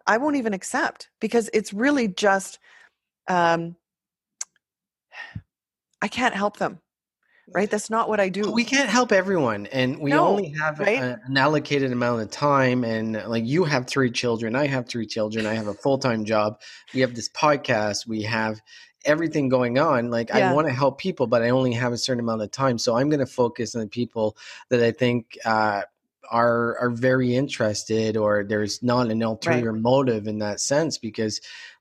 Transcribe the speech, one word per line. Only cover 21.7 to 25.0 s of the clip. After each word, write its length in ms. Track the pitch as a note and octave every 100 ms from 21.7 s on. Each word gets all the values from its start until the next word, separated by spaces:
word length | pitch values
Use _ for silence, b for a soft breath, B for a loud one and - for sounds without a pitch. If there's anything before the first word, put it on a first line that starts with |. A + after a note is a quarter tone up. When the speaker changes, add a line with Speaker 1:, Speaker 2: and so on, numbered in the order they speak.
Speaker 2:
have 200 | A#2 B2
a 60 | A#2+
certain 220 | - A#2+
amount 220 | A#2 A2
of 80 | G#2
time, 280 | - C3+ A2+
so 180 | - A#2
I'm 120 | C#3+
gonna 160 | D3+ B2+
focus 480 | - A#2 - A2
on 60 | A#2+
the 80 | G#2+
people 480 | A#2+ A#2+ A2+ G#2+ B B B B
that 120 | B2
I 80 | A#2
think, 460 | A2+